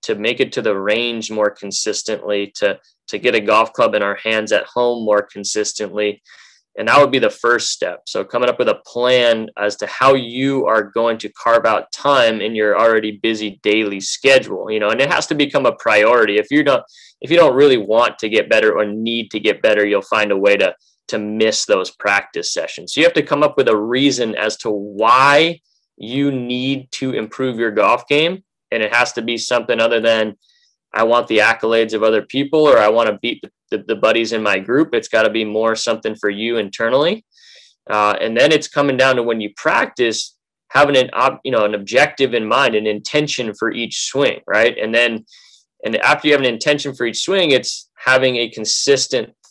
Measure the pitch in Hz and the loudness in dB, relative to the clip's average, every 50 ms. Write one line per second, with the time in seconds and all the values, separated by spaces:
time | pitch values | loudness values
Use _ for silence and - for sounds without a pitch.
0 | - - 113 101 104 117 120 120 131 113 - 135 110 113 101 98 95 101 107 117 | -6 -6 -6 -4 -2 -4 -2 -2 -2 -2 -2 -4 -2 -2 -2 -2 -2 -2 -2 -2
1 | 120 120 117 113 110 110 110 107 107 104 - - - 101 98 - - 113 101 - | -2 -4 -6 -8 -8 -8 -4 -2 -2 -2 -2 -6 -14 -10 -8 -6 -4 -4 -6 -6
2 | - - 110 98 - 101 104 101 101 101 - - - 101 95 - _ _ _ _ | -6 -8 -8 -8 -6 -4 -4 -4 -4 -6 -6 -4 -2 -2 -4 -4 _ _ _ _
3 | _ - - 101 87 123 117 113 101 104 107 110 113 113 - - 120 110 107 107 | _ -12 -8 -4 -2 0 0 0 2 2 2 2 2 0 0 0 0 0 0 0
4 | 101 101 101 - - 110 110 110 107 110 107 101 - - - 123 123 120 120 120 | -2 -2 -4 -6 -4 -4 -2 -2 -2 0 -2 -2 -2 -2 -4 -2 0 0 -2 -2
5 | 113 107 104 104 101 - - 104 101 - - 107 104 - - - 107 95 85 104 | -2 0 0 0 0 -2 -8 -12 -10 -6 -4 -4 -4 -6 -6 -8 -10 -8 -6 -4
6 | 107 104 101 - _ _ - - - _ _ _ _ _ - 98 104 113 123 143 | -4 -4 -4 -8 _ _ -20 -20 -20 _ _ _ _ _ -12 -8 -2 2 4 4
7 | 143 139 127 131 113 104 - - - 120 120 117 - - - - - 90 87 - | 4 4 2 0 0 0 -2 0 0 0 0 0 0 -4 -6 -6 -6 -6 -8 -10
8 | - - - 101 98 - - 120 123 123 123 - 123 110 104 - _ - - 120 | -12 -10 -8 -8 -6 -4 -4 -2 0 0 0 0 0 0 -2 -2 _ -12 -6 -2
9 | 123 127 127 123 120 120 117 110 110 110 - - 101 104 101 - 104 - - - | 0 2 2 4 4 2 2 0 -2 -10 -8 -4 -4 -4 -4 -4 -8 -8 -4 2
10 | 127 135 135 135 123 117 120 127 131 139 139 135 - - 110 110 101 101 - 113 | 4 4 4 2 0 -6 -6 -4 -2 -2 -2 0 0 0 0 0 -2 -2 -2 -2
11 | 117 117 113 110 - 104 - - - 120 117 117 - 113 107 95 - - - - | -2 -2 -2 -4 -8 -14 -12 -6 0 2 2 4 4 2 0 0 -4 -6 -10 -4
12 | - 143 143 135 120 113 113 107 104 110 113 110 107 107 101 95 113 117 113 110 | 0 2 4 4 4 2 2 -2 -4 -4 -2 0 0 2 2 4 4 4 4 2
13 | 107 110 107 101 - 113 113 107 107 104 98 _ - 104 104 110 110 104 101 98 | 0 -2 -6 -4 -2 -2 -2 -2 -4 -8 -8 _ 0 0 2 2 0 -2 -4 -6
14 | 95 - - - - 135 135 131 113 104 98 92 95 - 110 107 104 104 113 120 | -8 -8 -6 -2 2 4 4 4 2 0 -10 -10 -8 -4 -4 -2 -2 0 0 0
15 | 135 147 175 - 151 - 165 147 139 139 - 147 131 120 113 - - 113 107 107 | 0 0 -2 -4 -4 -4 -2 -2 -2 0 0 0 0 0 -2 -2 -2 2 2 4
16 | 107 113 120 120 113 104 101 107 104 - 139 147 147 143 135 - - _ _ - | 4 6 6 4 4 4 2 0 0 2 2 2 2 2 0 0 -2 _ _ -20
17 | - - _ - - 123 160 175 165 147 123 131 143 147 131 117 101 98 107 117 | -20 -20 _ -12 -4 0 4 4 4 4 6 6 6 6 4 4 2 0 2 2
18 | 120 117 - - - 110 107 107 107 - 113 110 110 110 90 85 107 104 104 110 | 2 2 0 -4 -6 0 0 0 2 2 2 2 4 2 2 0 -2 -2 -4 -4
19 | 110 117 117 117 113 101 - 110 101 110 98 - - 113 107 104 104 104 104 98 | -4 -4 -4 -4 -6 -6 -6 -4 -2 -2 -2 2 2 2 2 2 2 2 0 0
20 | 98 - - 110 104 104 101 98 98 101 101 101 95 92 - _ _ _ _ _ | -2 0 0 0 0 0 0 2 4 4 4 4 2 0 -2 _ _ _ _ _
21 | _ - - 110 104 107 107 110 113 110 107 - - - 104 95 92 - - - | _ -8 -6 -6 -6 -4 -2 0 2 2 0 0 0 0 0 0 0 -4 -8 -6
22 | - 104 101 98 - - - - - - - 87 82 - - - - - - 135 | -2 0 0 0 -2 -4 -8 -8 -8 -6 -6 -6 -6 -8 -8 -12 -12 -8 -2 2
23 | 160 170 170 165 139 - 147 143 151 147 - - 131 117 113 107 107 113 120 131 | 2 2 2 2 -2 0 0 0 0 0 2 2 2 2 2 0 0 0 0 2
24 | 139 143 131 131 123 110 107 - 104 110 107 - - 117 107 101 101 104 101 101 | 2 2 2 0 -2 -4 -4 -4 -4 -4 -4 -4 -4 -4 -4 -4 -6 -8 -4 0
25 | 110 113 120 131 135 143 143 147 165 165 170 165 _ _ _ _ _ _ _ - | 4 4 6 6 6 6 6 4 4 2 0 -6 _ _ _ _ _ _ _ -16
26 | 107 107 123 139 143 143 135 127 123 120 123 123 127 131 139 131 131 - - - | -12 -6 -4 -2 0 0 -2 -2 -4 -4 -4 -4 -2 -2 -4 -4 -6 -10 -10 -8
27 | 135 131 123 107 110 107 - - 131 131 120 110 120 113 104 107 101 98 117 120 | -6 -4 -4 -4 -6 -8 -6 -6 -4 -4 -2 -2 -4 -2 0 2 2 2 2 0
28 | - - 143 147 156 170 190 190 _ _ _ _ _ - 120 117 110 104 113 120 | 0 0 0 2 2 0 -2 -6 _ _ _ _ _ -6 -4 -2 -2 0 2 0
29 | 123 117 - 123 113 117 120 113 - - 127 120 110 - 120 113 113 117 117 113 | 0 0 -2 -6 -6 -6 -6 -6 -4 -2 -2 -2 0 0 0 0 2 2 2 2
30 | 110 117 113 113 110 110 104 _ _ _ _ _ _ _ _ _ _ _ - 107 | 2 2 2 2 0 -2 -4 _ _ _ _ _ _ _ _ _ _ _ -2 0
31 | 113 113 117 120 117 - 113 107 104 110 113 - - 110 117 117 113 110 110 107 | 0 2 2 2 0 2 2 2 4 4 2 0 0 0 2 2 0 0 0 0
32 | 107 110 110 107 101 - - 131 139 139 160 156 151 147 131 117 104 104 110 117 | 2 2 2 2 -2 -2 -4 -4 -4 0 2 4 6 6 6 6 6 4 4 4
33 | 117 113 104 101 - 120 117 - - - _ _ _ - - 104 - - 113 101 | 2 0 0 -2 -4 -6 -6 -6 -12 -20 _ _ _ -8 -8 -6 -4 -4 -4 0
34 | 107 110 110 117 113 110 117 110 110 104 98 95 95 98 120 139 160 156 - 117 | 2 2 2 2 0 -2 -4 -4 -2 -2 -2 -2 -2 0 0 0 0 2 0 -4
35 | 107 - - 113 110 110 107 113 110 107 104 107 113 113 110 110 - 120 113 113 | -2 0 0 2 2 2 0 -2 -4 -2 -2 0 0 0 0 -2 -2 -4 -4 -4
36 | - 110 107 107 - 104 101 101 110 117 120 117 104 98 101 - 117 117 123 139 | -4 -8 -6 -4 -4 -4 -4 -2 -4 -4 -2 -4 -4 -6 -6 -4 -2 0 2 2
37 | 147 170 202 226 _ _ _ _ _ - - - _ _ _ _ _ - - 107 | 2 0 -2 -4 _ _ _ _ _ -20 -20 -20 _ _ _ _ _ -4 -2 0
38 | 104 104 104 - - 113 113 117 135 160 160 147 147 - - 151 143 143 131 127 | 2 2 0 0 -2 -2 2 2 2 4 2 2 -2 -2 -4 -2 0 0 2 2
39 | 131 135 127 123 117 120 117 113 107 104 - - - 147 - - - - - - | 2 2 2 0 0 -2 -2 -4 -4 -8 -8 -6 -4 -2 0 0 -2 -2 -2 -2
40 | - 117 107 - - - _ _ _ _ _ _ _ _ - 139 147 143 143 131 | 0 0 0 -4 -8 -12 _ _ _ _ _ _ _ _ 2 2 4 4 4 2
41 | 127 - - - 123 139 143 - - 135 127 113 107 104 107 101 98 95 110 127 | 2 0 0 0 0 0 -2 -4 -6 -2 0 0 0 0 -2 -4 -6 0 2 2
42 | 147 143 - - 135 127 113 117 110 107 113 131 139 127 113 107 107 110 107 107 | 2 2 0 0 -2 0 0 0 -2 0 0 2 2 2 0 0 -2 -2 -4 -4
43 | 107 - - 151 151 143 - - 123 110 104 - 110 113 - 117 117 107 - - | -6 -4 -2 -2 -2 -2 -4 -6 -6 -8 -6 -4 -4 -4 -4 -4 -8 -8 -8 -8
44 | - - - 135 143 120 - - - - - 107 113 123 110 - - 110 113 117 | -8 -6 -2 -2 -2 -2 -2 -4 -6 -2 0 2 2 2 0 -2 -4 -2 0 0
45 | 120 120 113 110 113 _ _ - - _ _ _ _ _ _ _ - 113 113 - | 0 0 -2 -4 -10 _ _ -20 -20 _ _ _ _ _ _ _ -10 -8 -6 -2
46 | - - 147 147 - 151 147 143 135 127 117 113 - 147 147 143 139 143 131 - | 0 0 0 0 2 2 2 2 2 0 -2 -2 0 -2 -2 -2 -2 -8 -6 -6
47 | 123 117 113 - - - 190 196 180 156 135 127 - - - - - _ _ - | -6 -4 -4 -4 -4 -2 0 0 2 2 2 2 0 -2 -10 -12 -14 _ _ -6
48 | - 127 131 131 131 131 127 120 120 113 - - 110 107 - - - - 139 131 | 0 2 2 4 2 0 0 -2 -4 -6 -6 -8 -6 -4 -4 -2 0 2 2 0
49 | - - - 123 107 - _ _ _ _ | 0 -2 -4 -6 -6 -6 _ _ _ _